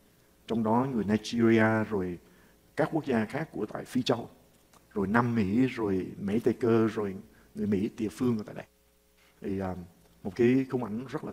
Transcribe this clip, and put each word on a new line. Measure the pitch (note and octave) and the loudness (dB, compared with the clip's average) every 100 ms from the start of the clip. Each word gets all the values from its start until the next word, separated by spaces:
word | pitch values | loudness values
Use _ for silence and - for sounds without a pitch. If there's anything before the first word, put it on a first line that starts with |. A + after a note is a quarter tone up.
| _ _ _ _ - | _ _ _ _ -4
trong | A2+ | -2
đó | G#2+ A#2 C3+ | 2 2 2
người | A#2 | 0
Nigeria, | G2 G#2+ - A#2+ A2+ A2+ A2 A2 G#2+ | 0 0 0 2 6 6 6 2 0
rồi | G#2 F2+ E2+ - _ _ _ _ - | -2 -4 -8 -14 _ _ _ _ -2
các | D#3+ | -2
quốc | D#3 C3+ | -2 0
gia | A#2 | -2
khác | G#2+ C3+ E3 | -2 -4 -8
của | - - | -6 -6
tại | - | -8
Phi | - - | -4 -2
Châu, | - - - - _ _ _ - _ | 0 -2 -4 -16 _ _ _ -20 _
rồi | G#2 G2 | -4 2
Nam | A#2+ B2 | 2 2
Mỹ, | A#2 F#2+ A2+ C3 | 2 2 2 0
rồi | A#2+ G#2 F#2 D#2+ - | 0 -2 -2 -4 -6
Mỹ | G2 A2 | -2 0
Tây | A#2 | 0
Cơ, | A2 A#2 A2+ A2 | 2 4 4 4
rồi | A2 G2+ F#2+ - - _ | 0 -4 -6 -14 -20 _
người | G#2+ G#2 | -4 0
Mỹ | G2 G#2+ - | 0 0 -4
địa | G#2 | -6
phương | - B2 A2 | -2 0 0
ở | G2+ | -4
tại | |
đây. | - - _ _ _ _ _ _ - | -12 -16 _ _ _ _ _ _ -10
Thì, | G#2 F#2+ | -6 -4
à, | F#2 F2+ F2 - _ _ | -4 -8 -12 -20 _ _
một | G#2+ F#2 | -6 2
cái | A#2+ C3 C3 | 4 4 2
khung | B2+ | -4
ảnh | G#2+ A2 C3 | -4 -6 -8
rất | D3+ | -8
là | - | -8